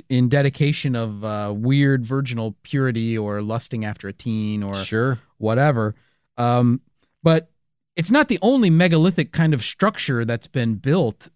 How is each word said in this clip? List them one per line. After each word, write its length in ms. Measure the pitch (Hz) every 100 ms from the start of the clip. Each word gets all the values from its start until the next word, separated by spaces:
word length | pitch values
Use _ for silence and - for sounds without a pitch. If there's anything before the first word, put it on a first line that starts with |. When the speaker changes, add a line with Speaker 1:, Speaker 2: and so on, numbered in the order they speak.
| -
Speaker 1:
in 200 | 127 123
dedication 680 | 139 139 - 147 147 139 120
of, 280 | 113 104
uh, 280 | 107 104 104 104
weird 480 | 123 139 139 135
virginal 520 | 113 135 135 117 110 -
purity 540 | - 139 131 113 113 113
or 260 | 104 101
lusting 420 | 104 117 - 117
after 240 | 107 107 98
a 40 |
teen 500 | - 117 110 107 107
or 120 | 101
Speaker 2:
Sure. 440 | 98 95 110 131 123 _ -
Speaker 1:
whatever. 560 | 107 117 147 120 107 - _ _ _ -
Um, 440 | 120 123 120 123 _ _ _ _
but 280 | 165 160 165 _ _ _ _ -
it's 140 | 175
not 160 | 277 285
the 140 | 202
only 280 | 214 269 196
megalithic 600 | 160 180 160 175 180 143
kind 240 | - 160
of 80 | 139
structure 640 | - - 202 - - 120
that's 240 | 117 117 -
been 260 | 131 117
built, 540 | 104 131 180 120 - -